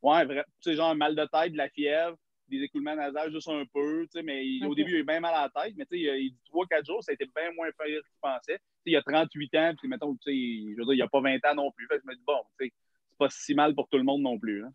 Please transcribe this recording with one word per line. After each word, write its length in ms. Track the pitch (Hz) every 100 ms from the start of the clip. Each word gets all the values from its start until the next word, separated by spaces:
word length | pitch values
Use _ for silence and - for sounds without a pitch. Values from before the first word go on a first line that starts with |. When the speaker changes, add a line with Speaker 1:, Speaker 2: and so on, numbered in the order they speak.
Speaker 1:
Ouais, 220 | 139 156 143
vrai. 200 | 135 147 _
Tu 80 | -
sais, 60 | 151
genre 180 | 165
mal 220 | 156 147 151
de 100 | 151
tête, 280 | 156 170
de 40 | 151
la 120 | 139
fièvre, 460 | - 147 151 170 165 _ _ _
des 120 | 135
écoulements 320 | 143 151 147 156
nasaux, 360 | 143 139 160
juste 180 | 156 151
un 140 | 151 139
peu, 300 | 143 147 156
tu 160 | 165 170
sais, 20 |
mais 240 | 160 139 131
il, 180 | 131 143
au 60 |
Speaker 2:
Ok. 20 | 147
Speaker 1:
début, 160 | 151
il 40 | 170
a 20 |
eu 40 | 143
bien 140 | 160
mal 140 | 170
à 160 | 165 139
la 120 | -
tête, 100 | 185 208
mais 120 | -
tu 80 | 180
sais, 60 |
il, 240 | 156 135 135
il 60 |
dit 60 | 127 _
trois, 220 | 160 185
quatre 180 | 160 143
jours, 180 | 196
ça 100 | 214
a 20 | 139
été 100 | 131 151
bien 160 | 170 170
moins 140 | 160 -
pire 200 | 151 151
qu'il 160 | - _
pensait. 220 | 143 127 -
Tu 80 |
sais, 60 | 175 _ _ -
il 40 | 156
a 60 |
trente-huit 540 | 139 151 160 151 143 156
ans, 180 | 165 156
puis 80 | 131
mettons, 260 | 127 147 131
tu 20 | -
sais, 100 | 135
il, 380 | 123 113 107 107
je 20 |
veux 80 | 117
dire, 80 |
il 80 | 139
a 60 | 117
pas 140 | 139
vingt 220 | 135 131 147
ans 60 | 147
non 160 | 139
plus. 160 | - 117
Fait 80 | 147
que 80 |
je 40 | 135
me 60 |
dis, 100 | 127 -
bon, 160 | 143 - _
tu 80 | 131
sais, 60 | _ _ _ _
c'est 80 | _
pas 120 | 139
si 240 | - - 143
mal 180 | 151
pour 140 | 143 -
tout 80 | 139
le 60 |
monde 180 | 131 143
non 160 | 135 117
plus, 260 | 110 101
hein. 80 | 117